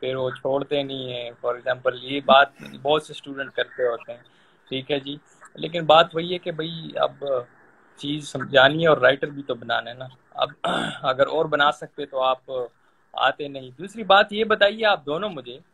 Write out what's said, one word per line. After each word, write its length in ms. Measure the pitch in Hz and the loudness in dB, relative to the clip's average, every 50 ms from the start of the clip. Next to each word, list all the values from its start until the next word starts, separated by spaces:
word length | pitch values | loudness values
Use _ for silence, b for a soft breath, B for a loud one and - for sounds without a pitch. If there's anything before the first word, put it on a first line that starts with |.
फिर 160 | 131 131 131 | -4 -4 -4
वो 140 | 131 131 127 | -2 -4 -4
छोड़ते 520 | 127 - _ 135 135 143 143 139 147 143 139 | -6 -4 _ -2 -2 -2 -2 -2 -2 -2 -2
नहीं 300 | 139 135 135 131 127 123 | -4 -8 -10 -8 -8 -8
हैं, 200 | 123 120 117 120 | -8 -10 -12 -14
for 280 | _ - 120 123 123 | _ -4 -4 -4 -4
example, 320 | 120 127 127 123 - 127 123 123 123 | -2 -4 -4 0 0 -4 -4 -4 -8
ये 160 | 127 135 143 | -6 -6 -4
बात 340 | 139 - 135 135 143 143 _ _ | 4 6 8 8 8 6 _ _
बहुत 460 | 147 143 143 139 131 139 151 156 151 | -20 -18 -18 -8 0 0 0 0 0
से 80 | - 147 | -4 -18
student 360 | - - 143 139 135 139 131 | -16 -14 -14 -10 -10 -10 -8
करते 320 | - - 123 - - - 127 | -4 -4 -4 -4 -2 -2 -2
होते 300 | 120 117 113 - - 117 | -2 -2 -4 -8 -14 -18
हैं। 100 | 120 127 b b b b b b b _ _ | -18 -18 b b b b b b b _ _
ठीक 200 | 131 131 131 - | -8 -8 -4 -4
है 100 | 151 139 | -4 -4
जी, 180 | 135 139 147 147 _ b b b b b _ - | -4 -8 -14 -14 _ b b b b b _ -10
लेकिन 280 | 151 160 165 175 165 | -10 -6 -6 -6 2
बात 240 | 151 151 160 170 170 - | 6 6 6 6 4 0
वही 180 | 160 165 175 180 | -6 -6 -4 -6
है 60 | 180 | -6
कि 140 | - 180 170 | -6 -8 -8
भाई 400 | 156 160 165 165 165 160 151 143 151 | -6 -8 -8 -8 -10 -12 -10 -2 -2
अब 460 | 147 135 139 139 139 139 135 123 120 - _ _ _ _ _ _ _ _ _ _ | -2 -2 -2 -6 -6 -4 -4 -4 -4 -6 _ _ _ _ _ _ _ _ _ _
चीज़ 260 | - 143 147 151 147 | -6 -6 -6 -6 -8
समझानी 580 | - - 139 127 - 131 135 127 139 147 160 165 | -8 -8 -8 -8 2 4 6 6 6 4 2 4
है 60 | 165 | 4
और 100 | 151 131 | 4 6
writer 320 | 123 127 135 139 - 151 | 6 4 4 2 -2 -8
भी 120 | 143 139 139 | -8 -12 -8
तो 120 | - 131 | -8 -8
बनाना 360 | 117 117 120 120 113 113 117 | -8 -4 -4 -4 -4 -4 -6
है 80 | 120 127 | -12 -14
ना। 100 | 131 131 - _ _ _ _ | -16 -16 -18 _ _ _ _
अब 180 | 143 131 135 147 _ _ | -4 -4 -4 -4 _ _
<clears throat> 360 | - - - - - - - - | -4 -4 -2 -4 -6 -8 -6 -4
अगर 200 | 143 131 131 139 | -4 2 2 2
और 220 | 135 139 151 165 | 2 2 -2 0
बना 240 | 156 151 147 143 147 | 0 2 4 4 4
सकते 360 | 151 - - 143 _ - 143 | 2 0 -8 -18 _ -12 -12
तो 120 | 139 - 131 | -8 -4 0
आप 500 | 131 131 131 127 _ - 135 127 123 113 _ _ _ _ _ _ _ _ - - | 2 2 0 0 _ -8 -6 -6 -6 -6 _ _ _ _ _ _ _ _ -6 0
आते 300 | 120 131 143 _ 151 143 | 0 0 0 _ -8 -10
नहीं। 220 | 139 135 131 127 | -10 -12 -14 -16
दूसरी 340 | 131 131 165 196 - 226 226 | -14 -14 -14 -12 -10 -10 2
बात 240 | 180 190 196 214 214 208 | 6 6 6 6 4 2
ये 120 | 208 220 | -2 0
बताइए 380 | 214 214 196 202 202 208 220 220 | 0 4 4 4 2 2 2 2
आप 200 | 214 202 165 143 | 2 2 2 0
दोनों 240 | 139 147 165 196 214 | -4 -4 -4 -4 -6
मुझे 300 | 185 143 120 120 120 139 175 _ | -8 -8 -12 -14 -16 -18 _ _